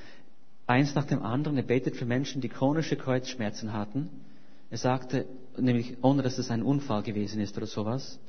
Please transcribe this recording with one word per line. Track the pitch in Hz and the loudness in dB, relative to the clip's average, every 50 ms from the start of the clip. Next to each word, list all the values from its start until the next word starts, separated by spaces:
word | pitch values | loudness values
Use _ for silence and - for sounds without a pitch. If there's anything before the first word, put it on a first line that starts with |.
| - - - - - - - - - - - - - | -8 -8 -8 -8 -8 -8 -8 -10 -10 -10 -10 -4 2
eins | - 123 127 147 143 - | 4 6 6 6 4 2
nach | 156 - | 0 2
dem | - 151 127 - | 2 0 0 0
anderen, | 110 117 135 151 151 147 | 0 0 0 0 2 0
er | 131 117 | 0 2
betet | - 120 131 131 - - | 4 2 2 2 0 -2
für | - 131 | -2 0
Menschen, | 117 120 127 143 - - 135 | 0 2 2 0 0 -2 -2
die | 123 110 | -4 -4
chronische | - - 135 135 147 160 151 - 143 | 0 2 2 4 4 2 2 0 0
Kreuzschmerzen | 127 - 131 127 127 127 - - - 113 104 104 - - 107 110 | 0 2 2 2 2 0 -2 -4 -2 -2 -2 -2 -4 -6 -4 -4
hatten. | 107 104 104 - 131 156 165 - - - - - - - - - - - - | -4 -4 -2 -2 -4 -4 -4 -6 -8 -10 -10 -10 -10 -10 -10 -10 -10 -10 -8
Er | - 117 | -6 0
sagte, | - 127 127 131 - - 139 131 - - - - - - - | 2 2 2 2 0 -2 -2 -2 -2 -2 -6 -10 -10 -8 -4
nämlich | - 123 127 120 120 117 - - - - | 2 4 4 4 4 2 0 -2 4 4
ohne | 131 139 143 127 | 6 6 6 4
dass | 123 123 - | 2 0 0
es | 120 - | 0 0
ein | 117 117 107 | 0 0 2
Unfall | 117 143 143 139 - 110 104 101 | 2 2 2 2 0 0 0 0
gewesen | 117 104 104 104 98 107 110 | -2 -2 -2 -2 -2 0 -2
ist | 104 101 - | -2 -2 -2
oder | - 110 | -4 -6
sowas. | 107 - - 104 107 117 139 - - - - - | -4 -4 -2 -2 -2 -2 -2 -4 -6 -8 -8 -8